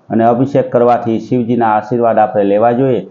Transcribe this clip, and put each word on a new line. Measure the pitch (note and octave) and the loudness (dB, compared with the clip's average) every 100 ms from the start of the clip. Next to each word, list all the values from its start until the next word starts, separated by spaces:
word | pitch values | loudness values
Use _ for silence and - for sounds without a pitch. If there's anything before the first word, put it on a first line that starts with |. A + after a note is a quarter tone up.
| - | -6
અને | G#2+ | 0
અભિષેક | A2+ B2 C3+ C#3 B2+ | 2 2 0 -2 0
કરવાથી | B2 A#2+ A#2 A2+ A2+ | 0 2 0 -2 -4
શિવજીના | - B2+ A#2 A#2+ A2+ | -4 -4 -2 -2 0
આશીર્વાદ | G#2+ - B2 A#2 A2 | 0 -2 -2 0 2
આપણે | G#2+ G#2+ | 2 2
લેવા | G2+ G2+ A#2 | 0 2 2
જોઈએ. | A#2 C3+ A2+ F#2+ | 2 0 -2 -4